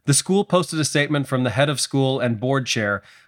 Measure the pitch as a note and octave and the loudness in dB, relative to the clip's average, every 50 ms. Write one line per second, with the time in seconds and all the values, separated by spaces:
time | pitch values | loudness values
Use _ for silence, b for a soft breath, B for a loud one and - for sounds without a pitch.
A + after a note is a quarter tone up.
0 | - C#3+ C3+ - - - F#3 G3+ G3 - F#3 F#3 E3+ - E3 D#3 D3 - - D3 | 0 2 2 2 2 2 0 0 2 2 0 0 0 0 -2 -2 -2 0 0 0
1 | C#3+ D3 D3+ C#3+ C3+ - C3+ B2+ B2+ A#2+ G2+ C3 C#3+ D3+ C#3+ B2 - - - C#3 | 0 2 0 -2 -2 -2 -2 0 0 0 2 0 0 0 0 -4 -4 -2 0 0
2 | C3+ C3 C3 B2+ B2 A#2+ A#2 G2+ B2 B2+ C3+ C3+ B2 - - A#2+ G#2+ G2+ G2+ F#2+ | 2 2 0 0 0 -2 -2 -2 0 0 0 0 0 -2 -2 -2 0 0 -2 -2
3 | b b b b b | b b b b b